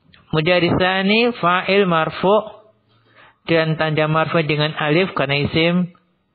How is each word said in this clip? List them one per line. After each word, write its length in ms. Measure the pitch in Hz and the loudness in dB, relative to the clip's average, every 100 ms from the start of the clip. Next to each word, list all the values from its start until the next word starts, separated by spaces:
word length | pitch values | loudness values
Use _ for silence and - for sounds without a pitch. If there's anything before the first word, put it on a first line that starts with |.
| _ - - | _ -20 -6
mudarisani 1000 | 156 160 180 170 175 185 190 190 220 240 233 | -2 2 2 2 0 0 0 0 2 0 0
fa'il 480 | 170 180 170 196 190 | 0 0 0 0 2
marfu 520 | 165 156 - 180 214 - - _ _ _ _ _ _ - _ - | 0 -2 -2 0 0 -2 -14 _ _ _ _ _ _ -20 _ -2
dan 320 | 165 160 156 | 0 0 0
tanda 320 | 156 151 151 | -2 0 0
marfu 320 | 156 156 170 151 | 0 0 -2 -2
dengan 280 | 151 151 - | -2 -2 -2
alif 360 | 151 160 185 | 0 0 0
karena 320 | - 135 143 139 | -2 -2 -2 -2
isim 480 | 165 165 180 175 - _ _ _ | 0 2 0 -2 -8 _ _ _